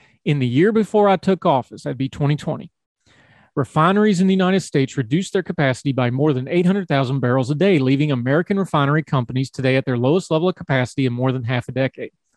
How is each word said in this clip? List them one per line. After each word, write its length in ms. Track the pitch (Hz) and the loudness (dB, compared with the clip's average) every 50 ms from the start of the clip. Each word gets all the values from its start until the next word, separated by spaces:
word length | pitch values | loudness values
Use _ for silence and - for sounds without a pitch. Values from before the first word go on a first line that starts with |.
| _ _ _ _ - | _ _ _ _ -2
"In 140 | 180 147 143 | -2 0 0
the 80 | 127 120 | 0 0
year 240 | 120 139 175 220 | 2 4 4 4
before 380 | 214 226 208 - - 214 202 202 | 4 2 0 0 2 2 4 4
I 60 | 190 | 4
took 300 | 180 - 190 190 170 - | 2 2 0 0 0 2
office," 380 | 180 147 127 120 - 110 - - | 2 2 2 0 -4 -12 -12 -10
that'd 140 | 147 139 120 | -8 -6 -4
be 120 | 135 135 | -6 -6
twenty 260 | - - 147 143 151 | -4 -2 0 0 0
twenty, 360 | 147 - 175 139 - - 165 _ _ _ _ _ _ _ _ _ _ _ _ _ _ _ _ - | -2 -2 -6 -8 -8 -10 -16 _ _ _ _ _ _ _ _ _ _ _ _ _ _ _ _ -6
"refineries 640 | 147 127 - - 151 156 175 196 208 214 214 196 170 | -6 -4 -2 0 2 2 4 4 4 4 2 4 2
in 80 | 190 190 | 2 2
the 60 | 190 | 2
United 280 | 190 185 180 190 190 | 2 2 2 0 0
States 360 | - - - 147 135 127 - 143 | -2 0 0 0 0 0 -2 -6
reduced 340 | 127 107 139 175 196 - | -4 -2 -2 -2 -2 -2
their 120 | - 196 175 | -4 -4 -4
capacity 500 | - 180 - 147 135 123 - - 147 127 | -4 -2 0 0 0 0 -2 -4 -4 -2
by 160 | 127 127 120 | 0 0 0
more 240 | 123 131 147 160 135 | 0 0 0 0 0
than 140 | 127 127 135 | 0 -2 -2
eight 180 | 170 175 180 | -2 0 2
hundred 220 | 175 190 202 185 - | 2 0 0 -2 -2
thousand 320 | 147 135 135 120 139 139 | 0 0 0 0 -2 -2
barrels 320 | 123 123 123 135 127 117 | 0 0 2 0 0 0
a 40 | 147 | -2
day, 220 | 143 180 202 190 147 | 0 2 2 2 2
leaving 340 | 131 131 139 135 151 151 | 2 2 2 0 2 0
American 460 | 139 123 117 127 139 165 175 - 202 196 | 0 -2 0 0 0 0 0 0 -2 -4
refinery 440 | 185 - - 151 143 139 147 160 151 | -4 -2 0 0 2 2 0 0 -2
companies 480 | - - 135 120 - 123 131 135 - | -2 -2 -2 -2 -2 -4 -4 -4 -4
today 240 | _ - 131 131 131 | _ -4 0 0 0
at 100 | 135 131 | 0 0
their 120 | 139 123 120 | 0 -2 0
lowest 340 | 120 131 160 190 180 - | 0 2 0 0 0 -2
level 180 | 165 156 170 185 | -2 0 0 -2
of 60 | 175 | -4
capacity 500 | - - - 139 131 123 - - - 135 | -4 -4 -2 -2 0 0 -2 -2 -2 -2
in 80 | 127 120 | -2 -2
more 180 | 120 127 131 | -2 -2 -2
than 120 | 127 131 120 | -2 -2 -4
half 260 | 113 131 120 - - | -4 -4 -4 -4 -6
a 20 | |
decade, 400 | 123 131 135 127 _ - 120 - _ _ _ _ _ | -4 -4 -4 -4 _ -8 -14 -14 _ _ _ _ _